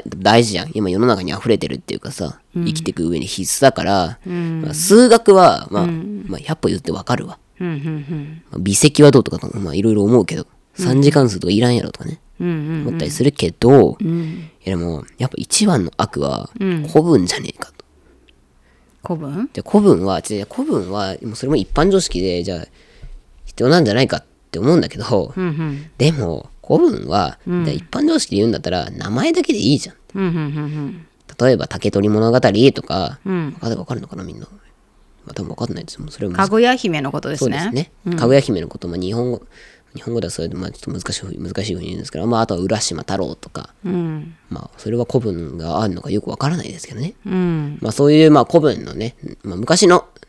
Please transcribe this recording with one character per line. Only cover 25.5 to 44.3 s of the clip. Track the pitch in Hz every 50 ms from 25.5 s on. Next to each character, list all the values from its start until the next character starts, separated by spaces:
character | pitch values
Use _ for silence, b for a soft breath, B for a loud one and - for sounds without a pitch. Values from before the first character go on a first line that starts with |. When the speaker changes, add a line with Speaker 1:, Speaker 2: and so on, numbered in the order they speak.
| 151 156 160 156 139 143 147 160 - -
Speaker 1:
で | - 156 165
も、 | 143 110 85 80 58 - - - -
古 | - - - 175
文 | 349 330 226 - - 65
は、 | - 101 90 69 - - _ 180
Speaker 2:
う | 175
ん。 | 180 170
Speaker 1:
じ | 156
ゃ | 143
あ |
一 | 156 175 -
般 | - 247 294
常 | 311 330 320
識 | - -
で | - 101
言 | 107
う | 117
ん |
だ | 107 -
っ |
た | - -
ら、 | 90 90 69 -
名 | - 64 78 90
前 | 107 127 - 320
だ | 339 359
け | 339 - 294
で | 208
い | 220 117 151
い | 131
じ | - -
ゃ | -
ん。 | _ _ - -
Speaker 2:
う | 196
ん、 | 190 180
う |
ん、 | 170
う | 170
ん、 |
う | 156 143 143 151 151 147
ん。 | 151 151 147 139 185 165 160 _ _ _ _ - - -
Speaker 1:
例 | 120 131 127
え | 87
ば | - -
「竹 | - - - 107
取 | - 98 98 107
物 | 107 107 110 113
語」 | 117 127
と | 123 117 98 104 123 135 - - -
か、 | - 76 95 87 - 139 - -
Speaker 2:
う | 196
ん。 | 190 175 160 143 -
Speaker 1:
わ | -
か | - 117
る、 | 113 -
わ | 175
か | - 127
る | 110
の | - -
か | - 85
な、 | 92
み | 85 -
ん | 107
な。 | - - 196 202 _ _ _ _ _ _ _ _ _ _ _ _ _
ま | -
あ、 | -
多 | - 95
分 | 78
わ | -
か | - 120
ん | - -
な | 82
い | -
で | -
す | -
よ。 | -
も | - -
う |
そ | - -
れ | - 98
は | 90
難 | 175 196
し | 196
い。 |
Speaker 2:
か | 208
ぐ | 220
や | 240 240 254
姫 | 254 - 196 165 151
の | 135 131 -
こ | 147
と | - -
で | 156 135
す | 139 123
ね。 | 120 143
Speaker 1:
そ | 170 196
う |
で | - 127
す | 170
ね。 | - _ _ _
Speaker 2:
う | 180
ん。 | 175 165
Speaker 1:
か | 131 117
ぐ | 131
や | 139
姫 | 135 - 113 87
の | 82 85
こ | - -
と、 | - 87
ま | 85
あ、 | 90
日 | 90 92 107
本 | 117 123 123
語、 | 120 - - b b b b b b b b _ -
日 | -
本 | - 117 117
語 | 117
で | - -
は |
そ | - -
れ | 82 85
で、 | -
ま | 85 90 87
あ、 |
ち | - -
ょ |
っ |
と | - -
難 | - 90 85 - -
し | -
い、 | - 95 - -
難 | - 90 92 - 98
し | 110
い | 90
ふ | 87
う |
に | 85 82
言 | 90
う | 85
ん |
で | -
す | -
け | - 78
ど、 | 90 117
ま | 117 110
あ、 |
あ | 113 -
と | 101
は | 87
「浦 | 92 98 110 107
島 | - - 85 78
太 | 78 - 92
郎」 | 95 92 65 -
と | - - -
か、 | - - - - _ _ -
Speaker 2:
う | 180
ん。 | 185 180 170 165 156 151 151 165